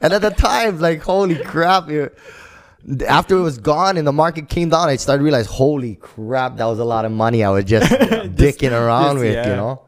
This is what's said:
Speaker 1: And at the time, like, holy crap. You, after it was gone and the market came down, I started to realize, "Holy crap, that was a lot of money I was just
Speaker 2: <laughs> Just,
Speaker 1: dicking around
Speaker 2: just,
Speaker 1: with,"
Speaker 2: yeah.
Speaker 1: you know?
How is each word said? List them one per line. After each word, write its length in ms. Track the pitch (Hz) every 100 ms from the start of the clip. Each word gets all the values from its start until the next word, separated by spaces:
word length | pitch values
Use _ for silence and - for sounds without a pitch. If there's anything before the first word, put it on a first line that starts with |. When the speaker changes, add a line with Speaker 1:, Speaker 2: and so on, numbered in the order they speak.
Speaker 1:
And 120 | 165
at 80 | 202
the 80 | 208
time, 480 | - - 214 226 170
like, 220 | 165 160
holy 340 | - 190 196 160
crap. 460 | - 156 170 190 160
You, 220 | 151 139 - - - - - _ _ - 131 -
after 280 | 143 - 185
it 40 |
was 160 | 170 127
gone 400 | 104 151 190 175
and 100 | 147
the 60 |
market 340 | 143 160 160 147
came 200 | 165 170
down, 180 | 160 170
I 80 | 131
started 240 | - 139
to 40 | 147
realize, 200 | 135 107
"Holy 480 | - 135 147 123 101
crap, 640 | - - 110 131 127 107
that 80 | 113
was 140 | 113
a 60 | 117
lot 180 | 113 110
of 60 |
money 320 | 110 113 117
I 60 | 101
was 160 | 98 98
just 240 | 110 160
Speaker 2:
<laughs> 0 |
Just, 460 | 262 262 220 196 90
Speaker 1:
dicking 360 | 139 - 135
around 440 | 117 117 117 139 143
Speaker 2:
just, 80 |
Speaker 1:
with," 100 | 117
Speaker 2:
yeah. 160 | 117 123
Speaker 1:
you 60 | 123
know? 260 | 110 131